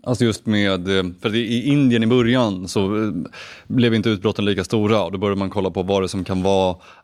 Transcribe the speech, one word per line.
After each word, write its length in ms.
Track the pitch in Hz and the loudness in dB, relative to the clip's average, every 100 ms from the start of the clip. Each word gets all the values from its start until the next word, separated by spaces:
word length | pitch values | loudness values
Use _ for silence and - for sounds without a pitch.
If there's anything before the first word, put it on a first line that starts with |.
| - | -4
Alltså 180 | 120 | 0
just 220 | 120 104 110 | 0 0 -2
med, 520 | 107 101 95 90 95 | 0 0 0 0 0
eh, 60 | 92 90 | -2 -4
för 80 | 117 | -4
det, 80 | 110 | -2
i 300 | 113 120 127 | -2 -2 0
Indien 340 | 143 131 117 | 2 4 2
i 40 | 113 | 4
början 640 | 127 117 127 113 92 92 | 4 4 2 0 -2 -4
så, 340 | 110 95 107 | -2 0 -2
eh, 60 | 107 85 - - - - - | -2 -4 -8 -14 -20 -16 -4
blev 280 | 127 120 | 2 4
inte 140 | 113 110 | 2 0
utbrotten 360 | 104 107 101 | 0 0 0
lika 200 | 101 95 | -2 -2
stora, 380 | 92 113 104 110 | 0 0 2 2
och 80 | 87 | 0
då 60 | 95 | -2
började 200 | 104 98 | -2 -2
man 120 | 95 | -4
kolla 200 | 101 92 | -2 -4
på 120 | 92 | -2
vad 200 | 92 98 | 0 0
det 60 | 92 | 0
som 160 | 98 | -4
kan 180 | 90 92 | -4 -2
vara 340 | 92 98 92 90 - - | 2 2 2 -2 -12 -14